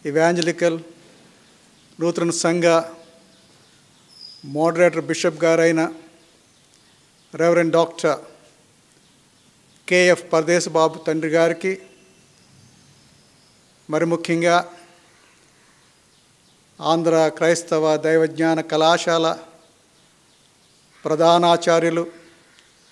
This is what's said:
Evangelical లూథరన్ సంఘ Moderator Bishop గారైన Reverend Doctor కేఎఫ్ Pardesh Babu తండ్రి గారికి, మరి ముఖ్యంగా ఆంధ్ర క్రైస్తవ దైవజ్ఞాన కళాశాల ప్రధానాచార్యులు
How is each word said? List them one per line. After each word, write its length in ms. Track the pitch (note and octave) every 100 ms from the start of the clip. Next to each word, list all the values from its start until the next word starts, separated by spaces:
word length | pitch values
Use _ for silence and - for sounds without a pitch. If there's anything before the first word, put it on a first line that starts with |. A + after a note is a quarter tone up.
Evangelical 760 | D3+ D3 E3 F3 E3+ E3+ E3+ E3 - - - - - _ _ _ _ _ _ -
లూథరన్ 320 | E3 E3+ E3+
సంఘ 500 | E3 E3+ E3+ E3+ E3 - - - - _ _ _ _ _ _ _ _ _ - - -
Moderator 600 | C#3+ C#3+ E3 E3 F3 D#3+
Bishop 400 | D3 D#3 F3+ D#3
గారైన 480 | E3 E3 E3 D#3+ D#3+ - - _ _ _ _ _ _ _ _ _ _ _ _
Reverend 380 | C#3+ E3 E3+ E3
Doctor 460 | D#3+ E3 - D#3+ C3+ - - _ _ _ _ _ _ _ _ _ _ _ _ _ _ -
కేఎఫ్ 440 | F3+ F3+ E3+ -
Pardesh 360 | D#3+ D#3 F3 E3
Babu 300 | D#3+ D#3+ D#3+
తండ్రి 320 | - D#3 D#3
గారికి, 520 | D#3+ E3+ E3+ F#3+ F#3+ - _ _ _ _ _ _ _ _ _ _ _ _ _ _ _ _ _ _ _ -
మరి 160 | D#3 E3
ముఖ్యంగా 680 | E3+ E3+ E3 E3+ F3 - - - _ _ _ _ _ _ _ _ _ _ _ _ _ _ _ _ _ _ -
ఆంధ్ర 480 | D3+ E3 E3 D#3+ D#3
క్రైస్తవ 680 | D#3 E3 E3+ E3 D#3+ D#3 D3+
దైవజ్ఞాన 640 | D#3 D#3+ D#3+ D#3 D#3+ D#3+
కళాశాల 800 | D#3+ D#3 D#3+ E3+ F3 E3 D#3+ E3+ - - _ _ _ _ _ _ _ _ _ _ _ _ _ _
ప్రధానాచార్యులు 1000 | D3+ D#3 E3 F3 F3 E3+ F3 E3 E3 E3 E3+ - - _ _ _ _ _ _